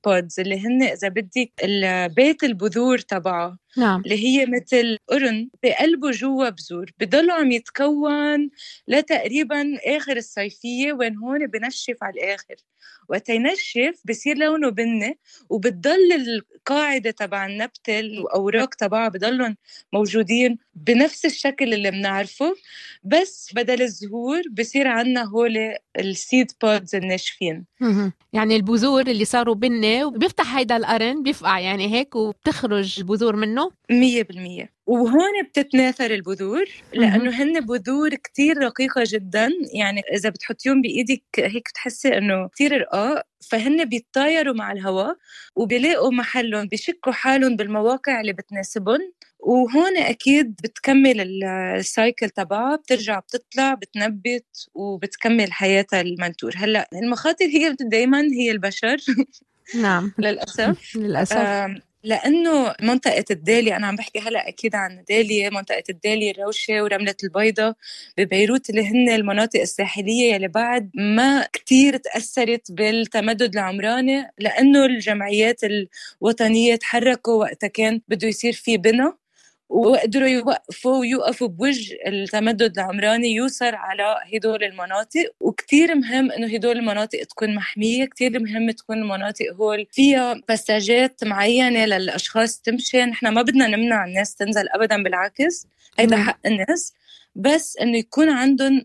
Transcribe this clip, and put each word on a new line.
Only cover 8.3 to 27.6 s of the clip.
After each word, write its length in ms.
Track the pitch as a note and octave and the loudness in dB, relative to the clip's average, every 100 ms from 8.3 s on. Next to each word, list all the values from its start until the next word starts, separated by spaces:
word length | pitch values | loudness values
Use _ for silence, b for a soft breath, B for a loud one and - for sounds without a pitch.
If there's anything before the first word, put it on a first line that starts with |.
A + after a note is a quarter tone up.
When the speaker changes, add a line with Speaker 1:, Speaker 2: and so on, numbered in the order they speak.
| D4 D4 B B B - | 0 -2 B B B -2
Speaker 1:
لتقريبًا 880 | C4+ D#4 D#4+ - C4+ D4+ D4 C#4+ C#4+ | 0 2 -2 -2 -2 -2 -2 -4 -4
آخر 320 | - D4 C#4 B3 | -4 -4 -4 -6
الصيفية، 760 | A3+ - G3+ G3+ A#3+ B3 C#4+ | -6 -8 -10 -10 -10 -4 -4
وين 240 | C#4+ A#3 G#3 | -2 -4 -6
هون 300 | A#3 C#4+ C#4 | -6 -4 -4
بنشف 500 | G#3+ A#3+ - - A#3 | -6 -8 -8 -8 -8
على 120 | G3+ | -10
الآخر. 420 | F#3+ F#3 G3 - - _ _ b b - | -8 -6 -8 -12 -20 _ _ b b -8
وقت 200 | F#3 - | -6 -2
ينشف 720 | A3+ C4 F#4 - A#3+ C#4 F4 | 0 0 -2 -4 -2 -2 -4
بصير 320 | - A3+ D4 C#4+ | -8 -6 -4 0
لونه 340 | D4+ D#4 C#4 | 0 0 0
بني، 480 | G3+ A#3 A3+ G#3 D#4+ b b - | -2 -2 -2 -4 -8 b b -6
وبتضل 600 | A3 A3 F3+ B3+ F4+ F#4 | -2 -2 0 2 4 4
القاعدة 1000 | E4+ A#3+ A3+ - - - C#4+ D4+ C4+ A3 | 4 0 -6 -8 -14 -2 0 0 -2 -4
تبع 360 | G#3+ G3+ G3 G3 | -6 -6 -6 -6
النبتة، 540 | G3+ A#3 - - G#3+ | -6 -8 -8 -4 -4
الأوراق 720 | A3 G#3+ - F#3+ G3 A3+ C4 | -4 -8 -4 -2 0 0 -2
تبعها 340 | - G3+ A3 A3+ | -2 -2 0 -2
بضلهم 480 | F#3 G#3+ B3+ A#3+ G#3 B B _ | -2 -2 -2 -2 -6 B B _
موجودين 680 | G3+ G#3 G#3 F#3+ A#3 B3+ A#3 _ | -2 0 0 0 2 2 0 _
بنفس 500 | - D3+ A#3 D4+ - | -4 2 4 4 2
الشكل 500 | D#4+ - C#4 C4+ C4 | -2 -2 -4 -2 -2
اللي 160 | G#3+ G3+ | 0 -2
بنعرفه، 640 | G3 G3 G3 G3+ - D4+ F#4+ B B B B | -2 -2 -2 -4 -4 -4 -4 B B B B
بس 460 | F#3+ D4+ F#4+ - - | 0 2 2 -4 -8
بدل 280 | G#3+ A#3+ B3 | -4 0 0
الزهور 600 | B3 E3+ G3+ A3+ A#3+ D#4+ F4 | -2 -4 -10 -8 -4 -4 -4
بصير 380 | G#3 A3 C#4 C4+ | -6 -2 0 2
عنا 340 | A#3 A#3+ B3 | 2 0 0
هول 500 | A3 G#3+ A#3 A3 A3 G#3+ - - | -2 0 0 0 -4 -8 -10 -6
السيد 540 | G3 F#3 - B3+ A#3+ - | -6 -6 0 2 2 0
pods 320 | A3 G#3+ F#3 | 2 2 0
الناشفين. 680 | G3 F#3 F#3 - - F3 D#3+ | -6 -4 -4 -6 -6 -6 -6